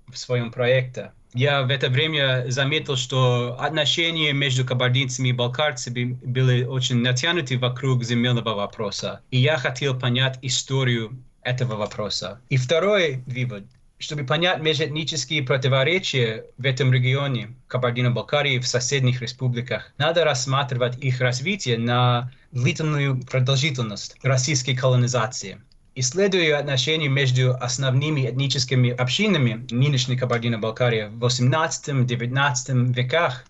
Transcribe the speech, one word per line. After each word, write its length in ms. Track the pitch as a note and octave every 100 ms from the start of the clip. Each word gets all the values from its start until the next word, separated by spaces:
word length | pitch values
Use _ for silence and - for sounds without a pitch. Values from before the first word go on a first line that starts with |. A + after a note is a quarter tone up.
| -
в 100 | -
своём 340 | - B2 A#2
проекте. 600 | B2 A#2+ C3 B2+ A2 G2 - _
Я 300 | B2 C#3+ C#3
в 60 | B2+
это 180 | C3+ C#3+
время 560 | B2+ D#3 D3+ C3+ B2+ B2
заметил, 460 | B2+ C3+ D#3 C#3+ C3
что 640 | - C3 B2+ B2 B2 B2
отношения 760 | D3 D#3 C#3+ E3+ E3 E3 D3+
между 320 | C#3 C#3+ C3 B2+
кабардинцами 640 | B2 B2 B2+ C3 B2+ B2+
и 40 |
балкарцами 840 | B2 A#2+ B2+ D3+ B2+ B2 B2 B2 B2+
были 400 | C3 B2+ C3 B2
очень 340 | B2 C3 B2+ A#2+
натянуты 600 | B2 B2 E3+ F3 C3+ A#2+
вокруг 460 | B2 B2+ C3+ B2
земельного 500 | A#2 A#2+ B2 A#2 A2
вопроса. 680 | G2+ G2+ - G2+ - F#2+ F2+ -
И 60 | B2+
я 200 | C#3 D#3
хотел 400 | C#3 C3 C#3+ B2+
понять 400 | B2 B2 C3 C3
историю 800 | C3 - - C3+ B2+ A#2 G#2+ C3 - _
этого 340 | B2 B2+ A2+ G#2
вопроса. 640 | G#2 - G#2 - F#2 G2+ -
И 80 | C3
второй 680 | B2+ E3 G3 G#3 D#3+ B2+ -
вывод. 380 | B2 A#2+ G2+ G2+ _ _ -
Чтобы 220 | - D3
понять 380 | C3 D#3 F3+ E3+
межэтнические 840 | D#3 D3+ D3+ D3+ D3+ D3+ - D3+
противоречия 1000 | C3 C#3 C3 C3+ C#3+ F#3 - C3+ A2+ A2+ - -
в 80 | C#3
этом 280 | C3 C3
регионе, 640 | B2+ B2+ C3+ C#3 A#2 G#2+ - -
Кабардино-Балкарии, 880 | B2+ B2 A#2 B2 B2 - D3 C#3+ B2
в 60 | B2
соседних 560 | - B2 C#3 B2+ B2
республиках, 680 | A#2 - B2+ A#2+ B2 A2 - -
надо 260 | D3+ E3+
рассматривать 760 | D3+ C3+ C3+ C3+ C#3 B2 B2 B2
их 160 | C3 B2+
развитие 580 | B2+ B2 D#3 G#3 C3 A2+
на 540 | A#2 B2 B2 A#2+ B2 - -
длительную 680 | B2 C#3+ D#3+ D#3 D3 C#3 C3
продолжительность 960 | - C3 B2+ C3 D#3 B2+ A2 G2+ - -
российской 500 | B2+ C3 B2+ C#3 -
колонизации. 880 | B2+ C3 B2 A#2+ B2 A2 - F#2+ F#2 - - _ C3
Исследуя 640 | B2+ F3+ G3+ F3+ D#3 D3
отношения 500 | C#3+ C3 C3+ D#3+ C#3+
между 440 | C3+ C3+ B2+ B2+ B2
основными 680 | B2 - C3+ C3 D3+ D3
этническими 680 | B2+ B2+ C#3 C3+ - B2+ B2
общинами 760 | B2 B2 - G#3+ E3 A#2+ A2 -
нынешней 460 | A#2+ D3 C3 C3 B2
Кабардино-Балкарии 920 | A#2+ A#2 A#2 A2+ A2 - B2 A2 G#2
в 100 | A#2
восемнадцатом, 840 | B2 B2 B2 D#3+ E3 - - C3+ A#2+
девятнадцатом 880 | A#2+ A#2+ C3+ C#3+ B2+ - B2 B2
веках, 500 | A#2+ B2 E3 D#3+ B2+